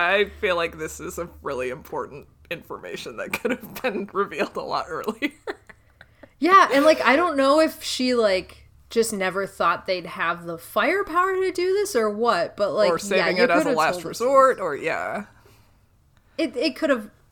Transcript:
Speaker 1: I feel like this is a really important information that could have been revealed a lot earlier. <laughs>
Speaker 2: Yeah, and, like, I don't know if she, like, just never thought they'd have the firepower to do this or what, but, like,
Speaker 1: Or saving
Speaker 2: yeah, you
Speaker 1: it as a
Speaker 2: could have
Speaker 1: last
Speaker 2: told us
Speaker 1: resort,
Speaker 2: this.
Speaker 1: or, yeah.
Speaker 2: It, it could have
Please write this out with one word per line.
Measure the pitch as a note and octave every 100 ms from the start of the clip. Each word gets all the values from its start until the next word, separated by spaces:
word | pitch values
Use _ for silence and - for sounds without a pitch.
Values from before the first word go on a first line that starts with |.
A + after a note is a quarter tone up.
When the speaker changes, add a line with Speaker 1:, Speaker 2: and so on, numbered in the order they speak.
| F3
Speaker 1:
I | G3+ G3+ -
feel | G3+ F3
like | E3 E3
this | D#3 -
is | D#3+ F3+
a | F3 -
really | D#3+ C3 B2+
important | B2+ - D3 A2+ - - _ -
information | E3+ - G2 F2+ - - G#2+
that | G3
could | - A#3
have | B3 - -
been | B3+ F#3 G3
revealed | F#3+ G3 - F#3+ F#3
a |
lot | C#3 C#3+ -
earlier. | D#3+ - G#3+ D4 - -
<laughs> | - - - _ - - _ - _
Speaker 2:
Yeah, | D#4+ F#4+ -
and, | C#4
like, | D#4 D#4 A3+
I | C#4
don't | F4 C#4
know | C4+ D4+
if | D#4+ -
she, | - - B3+ A#3+
like, | G#3 F#3 F3+ - - - -
just | A3+ A3
never | G3+ F#3 F#3 F#3
thought | - F3 E3+ -
they'd | F3+ F3
have | G3 E3+ E3+ E3+
the | E3
firepower | - A3 B3 F#4+ F#4+ E4+ F#4 F#4
to | F#4
do | F4+ F4+
this | G4 G4+ A#3+
or | G#3+
what, | G#3 A#3 F3+ E3 -
but, | G3
like, | E3 G3
Speaker 1:
Or | E3
saving | - F#3+ - F3
Speaker 2:
yeah, |
you | -
Speaker 1:
it |
as | -
a |
Speaker 2:
could | -
have | D#3+
Speaker 1:
last | D#3
Speaker 2:
told | -
us | D#3+
Speaker 1:
resort, | - B3 C4+ C4 G#3
Speaker 2:
this. |
Speaker 1:
or, | F3 C#3
yeah. | D#3+ G2+ F#2 E3 G#3 _ _ _ _ _ _ _ _ _ _ -
Speaker 2:
It, | D#4 A#3+
it | D4+ -
could | D#4
have | B3 G#3 - _